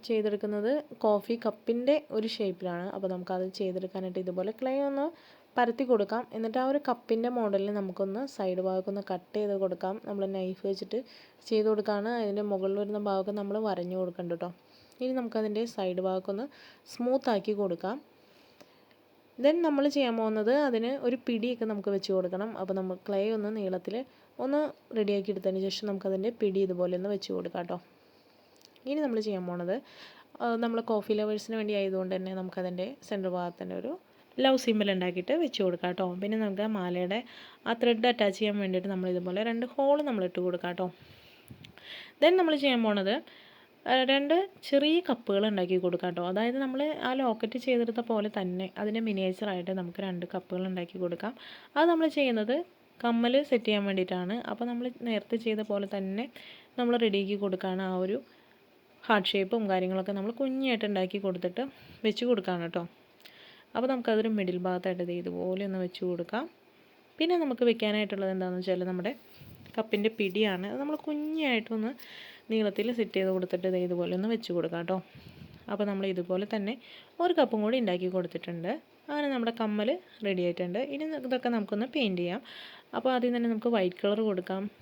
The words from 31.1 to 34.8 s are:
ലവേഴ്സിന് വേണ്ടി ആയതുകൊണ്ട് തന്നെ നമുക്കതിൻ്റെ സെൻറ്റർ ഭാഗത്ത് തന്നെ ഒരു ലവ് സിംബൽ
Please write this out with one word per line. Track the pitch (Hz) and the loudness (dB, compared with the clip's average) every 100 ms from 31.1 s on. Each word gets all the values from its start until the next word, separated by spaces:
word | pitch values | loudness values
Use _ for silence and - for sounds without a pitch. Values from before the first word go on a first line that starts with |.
| 214 | 0
ലവേഴ്സിന് | 214 214 208 220 | 2 -2 -2 -4
വേണ്ടി | 214 208 | 0 0
ആയതുകൊണ്ട് | 196 190 185 190 | 2 0 0 -2
തന്നെ | 185 190 | -4 -4
നമുക്കതിൻ്റെ | 185 - 185 180 190 277 - | -6 -4 -4 -2 -6 -6 -6
സെൻറ്റർ | 208 185 180 | -4 -2 -2
ഭാഗത്ത് | 175 175 | -4 -6
തന്നെ | 185 185 | -8 -6
ഒരു | 202 359 _ _ _ - | -6 -8 _ _ _ 2
ലവ് | 262 262 | 4 4
സിംബൽ | 254 214 | 2 2